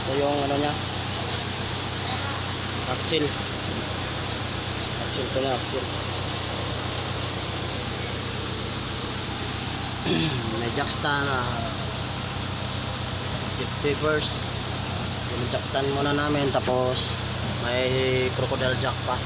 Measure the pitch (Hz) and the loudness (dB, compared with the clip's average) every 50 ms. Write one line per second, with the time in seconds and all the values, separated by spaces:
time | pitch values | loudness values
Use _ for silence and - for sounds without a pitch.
0 | - - 135 139 143 143 147 143 143 139 143 143 147 147 151 - - - - - | 0 0 2 4 4 4 4 4 4 4 4 4 4 2 2 0 -2 -2 -2 -2
1 | - - - - - - - - - - - - - - - - - - - - | -2 -2 -2 -2 -2 -2 -2 -2 -2 -2 -4 -2 -2 -2 -2 -4 -4 -4 -4 -4
2 | - - - - - - - - - - - - - - - - - - 127 127 | -2 -2 -2 -2 -2 -2 -2 -2 -2 -4 -4 -4 -4 -2 -2 -2 0 0 0 0
3 | - - 160 156 151 139 - - - - - - - - - - - - - - | 0 2 2 4 4 2 0 -2 -4 -4 -4 -4 -2 -2 -2 -2 -2 -2 -4 -4
4 | - - - - - - - - - - - - - - - - - - - - | -4 -4 -4 -4 -2 -2 -2 -2 -4 -2 -4 -4 -4 -4 -4 -4 -2 -2 -2 -2
5 | - 127 - 139 135 123 127 131 131 139 131 120 123 - - 135 127 127 - - | -2 -2 -2 -2 -2 0 0 2 2 2 2 2 0 0 0 -2 -2 -2 -2 -2
6 | - - - - - - - - - - - - - - - - - - - - | -2 -2 -2 -2 -2 -2 -2 -2 -2 -2 -2 -2 -2 -2 -2 -2 -2 -2 -2 -2
7 | - - - - - - - - - - - - - - - - - - - - | -2 -2 -2 -2 -2 -2 -2 -2 -4 -2 -2 -2 -2 -2 -2 -2 -4 -4 -4 -4
8 | - - - - - - - - - - - - - - - - - - - - | -4 -2 -2 -2 -4 -4 -2 -4 -2 -2 -4 -4 -4 -4 -4 -4 -4 -4 -4 -4
9 | - - - - - - - - - - - - - - - - - - - - | -4 -4 -4 -4 -4 -4 -4 -4 -4 -4 -4 -4 -4 -4 -4 -4 -4 -4 -4 -2
10 | - - 185 160 160 156 139 123 117 113 113 117 117 117 117 143 139 - - - | 0 2 4 4 4 2 2 0 0 0 0 0 0 0 0 0 0 0 0 0
11 | - 151 143 143 139 139 135 127 123 123 123 120 113 113 - - - - - - | 2 4 4 4 4 2 2 2 2 0 0 0 -2 -2 -2 -2 -4 -4 -2 -4
12 | - - - - - - - - - - - - - - - - - - - - | -4 -4 -4 -4 -4 -4 -2 -2 -2 -2 -2 -2 -4 -2 -2 -2 -4 -4 -4 -4
13 | - - - - - - - - - - - - 131 - - - - 143 143 139 | -4 -4 -4 -2 -2 -2 -2 -2 -2 -2 -2 -2 -2 -2 -2 0 2 2 2 4
14 | 147 151 156 151 147 - - - - - - - - - - - - - - - | 4 4 4 4 2 0 0 -2 -2 -2 -2 -2 -2 -2 -2 -2 -2 -2 -2 -2
15 | - - - - - - - 120 123 127 123 127 - - - 139 135 139 139 139 | -2 -2 -2 -2 -2 -2 -2 0 0 0 0 0 0 2 2 2 4 4 4 4
16 | 147 143 143 147 147 151 151 147 143 139 123 131 123 - 127 127 127 127 127 127 | 4 4 4 4 4 4 4 4 4 4 4 4 4 4 4 4 6 4 4 2
17 | - - - - - - - - - - - - 120 117 123 127 127 127 127 131 | 2 0 0 -2 -2 -2 -2 -2 0 -2 0 0 0 2 2 4 4 4 4 4
18 | 131 131 127 127 127 127 127 - 127 123 135 131 131 127 127 123 127 131 123 - | 4 4 4 4 4 2 2 2 2 2 2 2 4 2 2 4 2 0 0 0
19 | - 131 123 123 127 | 0 0 0 0 0